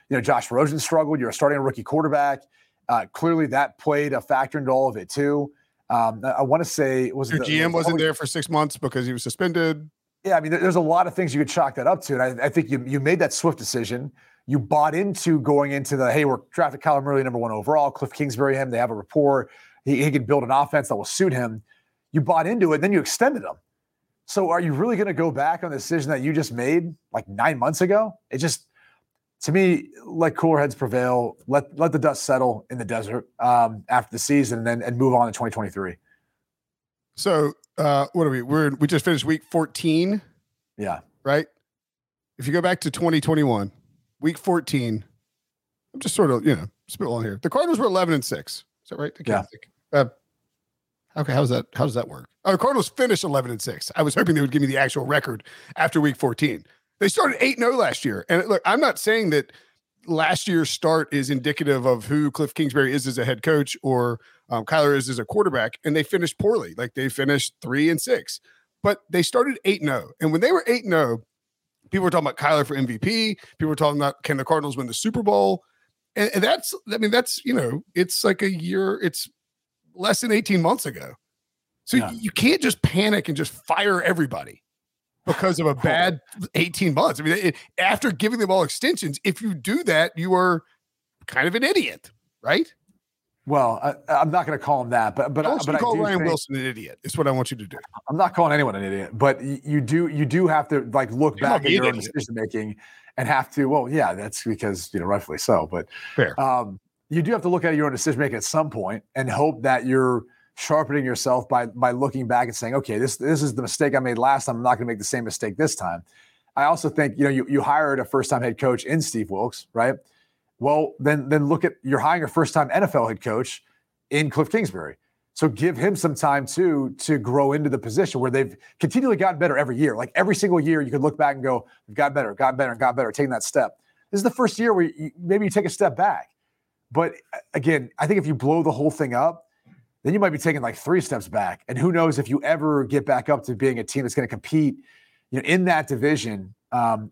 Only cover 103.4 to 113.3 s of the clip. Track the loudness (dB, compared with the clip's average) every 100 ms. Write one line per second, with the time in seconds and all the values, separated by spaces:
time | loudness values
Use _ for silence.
103.4 | 0 -2 2 2 0 0 0 -2 -8 -6
104.4 | -4 -2 -4 -4 -6 -4 -2 -2 -4 -4
105.4 | 2 2 0 -6 -8 -12 -6 -2 0 0
106.4 | 0 0 -2 -10 _ _ -4 -2 0 0
107.4 | 0 0 2 2 0 0 -2 0 -2 -2
108.4 | -2 -2 -2 -4 -6 -8 -8 -6 -2 0
109.4 | 0 2 0 2 2 2 4 2 -4 _
110.4 | _ -10 0 0 2 0 0 -2 0 0
111.4 | 2 0 0 0 0 2 -2 -2 0 0
112.4 | 0 -4 -4 -2 -2 -2 -2 -2 0